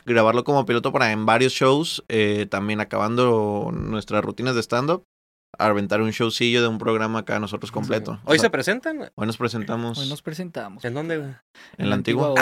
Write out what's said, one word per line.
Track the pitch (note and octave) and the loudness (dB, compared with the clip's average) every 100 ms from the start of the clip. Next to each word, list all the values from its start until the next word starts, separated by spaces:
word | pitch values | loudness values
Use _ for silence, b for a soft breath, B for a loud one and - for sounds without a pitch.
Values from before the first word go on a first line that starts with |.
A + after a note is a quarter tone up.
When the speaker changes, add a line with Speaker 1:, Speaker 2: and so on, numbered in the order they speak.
Speaker 1:
grabarlo | - A#2 A2 A#2+ | 0 4 6 4
como | B2 C#3+ A#2+ | 2 2 2
piloto | A#2+ - | 0 0
para | C#3 A#2 | 2 2
en | G#2+ A2 | 2 2
varios | A#2 C3 | 4 4
shows, | - C3+ C#3 E3+ - - | 4 4 4 0 -8 -2
eh, | A2+ G#2 G#2 G2+ | 0 2 0 -2
también | G2 G2+ G#2+ | -4 -2 -4
acabando | G#2 G#2 G#2 A#2+ B2 A2+ G#2 G#2 A2 | -2 -2 0 2 4 4 2 -2 -4
nuestras | A2+ G#2+ G#2+ - G#2 G#2 | -6 -4 -6 -2 -2 -2
rutinas | G2+ A#2 A#2 | -4 -2 -2
de | |
stand-up, | A2 A#2+ C#3+ F3+ - _ _ _ _ - | 0 0 0 -2 -4 _ _ _ _ -2
a | G#2+ | 2
aventar | G#2 G2+ G#2 | 2 0 0
un | A2 | 0
showcillo | G#2+ A#2 - A#2+ A#2+ | 0 -2 0 2 4
de | A#2 | 2
un | A2+ | 2
programa | A#2 A2 A2 A2+ | 0 0 0 -4
acá | G#2 G#2+ | -4 -4
nosotros | G#2 G#2 A2 | -4 -6 -8
Speaker 2:
Sí. | |
Speaker 1:
completo. | A2 G#2+ A2 G#2+ A2 | -6 -2 -2 -4 -8
Speaker 2:
¿Hoy | - D#3 | 2 4
Speaker 1:
O | |
sea, | |
Speaker 2:
se | A3+ | 4
presentan? | C#3+ D3 A#3+ D#4+ D#4 G3+ - | 2 -2 -2 -4 -8 -10 -6
Speaker 1:
hoy | G#2+ | -4
nos | A2+ | -2
presentamos. | A#2+ A#2 G#2 A#2 A#2 A#2 | -4 -4 -6 -6 -6 -6
Speaker 3:
Hoy | C3+ | -8
nos | D3 | -8
presentamos. | - D#3 F3+ C#3 G#2 G2+ A#2+ | -10 -10 -10 -10 -12 -10 -8
Speaker 2:
¿En | |
dónde, | C3 E3 D#3+ | -6 -6 -6
güey? | C#3 | -8
Speaker 1:
En | |
la | B2+ _ - - - | -14 _ -20 -20 -6
Speaker 3:
En | G2+ | -2
la | G#2 | 0
Speaker 1:
Antigua. | - A#2+ C#3+ | 0 0 2
Speaker 3:
Antigua | C3 | 4